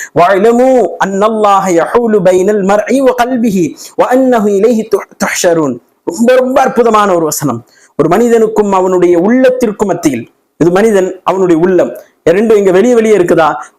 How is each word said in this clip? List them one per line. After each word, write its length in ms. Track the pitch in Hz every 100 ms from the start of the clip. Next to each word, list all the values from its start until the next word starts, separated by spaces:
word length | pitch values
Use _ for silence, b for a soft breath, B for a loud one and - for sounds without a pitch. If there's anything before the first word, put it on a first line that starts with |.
| B 147
"வஅலமு 680 | 175 196 226 240 262 254 180 - 185
அன்னல்லாஹ 600 | 196 214 220 208 190 190
யஹூலு 520 | 170 - 240 233 214 180
பைனல் 360 | 202 196 214
மர்இ 340 | 190 208 208 262
வ 120 | 262 247
கல்பிஹி 420 | 240 254 233 190 156 B B B
வ 40 | 208
அன்னஹு 340 | 254 262 233 208
இலைஹி 360 | 196 220 220 214
துஹ்-, 180 | 196 - -
துஹ்ஷரூன்." 560 | 190 - 185 165 147 120 _ _
ரொம்ப, 320 | - 226 233 254
ரொம்ப 260 | 254 269
அற்புதமான 540 | 254 226 233 214 208 175
ஒரு 100 | 156
வசனம். 400 | - 143 117 - b b -
ஒரு 120 | 151
மனிதனுக்கும் 600 | 185 240 226 220 208 202
அவனுடைய 480 | 190 185 180 175 175
உள்ளத்திற்கும் 680 | 196 254 262 254 226 202 208
மத்தியில், 420 | 175 151 120 - _ _ -
இது 140 | 165
மனிதன், 480 | 180 226 196 185 185
அவனுடைய 380 | - 190 180 160
உள்ளம், 300 | 180 180 123 - B B
இரண்டும் 340 | 160 180 220 214
இங்க 140 | 196
வெளியே 220 | 180 240
வெளியே 240 | 240 220 202
இருக்குதா? 360 | 175 165 156 - B